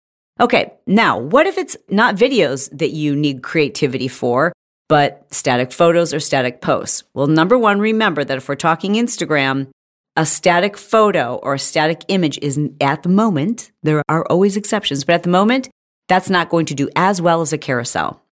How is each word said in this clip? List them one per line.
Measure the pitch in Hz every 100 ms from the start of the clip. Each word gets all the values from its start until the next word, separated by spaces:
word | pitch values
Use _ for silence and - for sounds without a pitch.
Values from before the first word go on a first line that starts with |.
| _ _ _ -
Okay, | 247 196 - - -
now, | 202 190 107
what | 135 247 381
if | 370
it's | 311 - _
not | 190 226 190
videos | 254 254 147 135 - 143
that | 156
you | 156 147 143
need | 147 131
creativity | - 165 143 - 139 131 127
for, | - 123 123 165 - _ _ _
but | 151 143 - _
static | - - 123 127
photos | - 170 170 165
or | 147
static | - 135 123 120
posts? | - 127 - - -
Well, | - 143
number | 156 175 247
one, | 220 202
remember | 214 220 214 147
that | 139 135
if | -
we're | 139
talking | 165 165 196
Instagram, | 214 240 - 156 151 135 135 135 _ _ _ _ -
a | 151
static | - 180 175 202 196
photo | - 220 208 180 120 123
or | -
a | 139
static | - 160 156 165 -
image | 190 160 -
is, | 147 139 147 -
at | 139 143
the | 175
moment, | 190 226 151 170 - - _
there | 151 151 -
are | 160 -
always | 170 202 202
exceptions, | 202 214 - 139
but | 143
at | 170
the | 175
moment, | 180 208 262 262 _ _ _ -
that's | 185 185
not | 185 165
going | 170 156
to |
do | 139 139 -
as | 185 190
well | 170 165
as | 160
a | 151
carousel. | - 123 123 - 76 - _